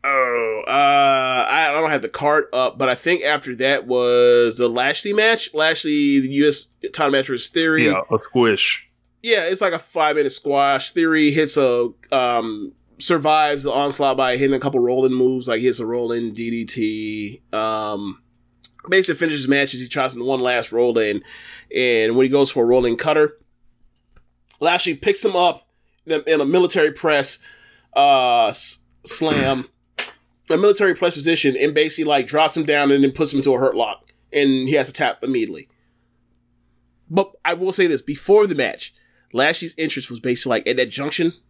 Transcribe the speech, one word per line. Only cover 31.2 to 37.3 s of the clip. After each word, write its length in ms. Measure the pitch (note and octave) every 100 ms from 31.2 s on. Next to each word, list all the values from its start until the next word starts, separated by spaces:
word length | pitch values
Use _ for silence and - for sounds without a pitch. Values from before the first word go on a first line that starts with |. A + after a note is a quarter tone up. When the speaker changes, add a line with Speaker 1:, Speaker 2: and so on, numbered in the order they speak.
| D3+ E3 C#3 B2+
Speaker 1:
and 140 | D3 D3+
basically, 300 | D#3+ D#3 D3+
like, 200 | C#3+ A#2+
drops 300 | D3+ D#3 E3
him 80 |
down 260 | D#3 D3 C#3
and 120 | C#3
then 80 | C#3
puts 220 | C3 D3
him 60 | C#3
into 140 | C#3
a 60 | B2
hurt 160 | C3 A#2+
lock, 380 | A2 - _ _ _
and 380 | C#3+ C#3+ C3 C3
he 40 | D3+
has 120 | B2+
to 60 |
tap 280 | - B2 -
immediately. 460 | B2 B2+ G#2+ D#2 - _ _ _ _ _ _ _ _ _ _ _ _ _ _
But 240 | E3 G3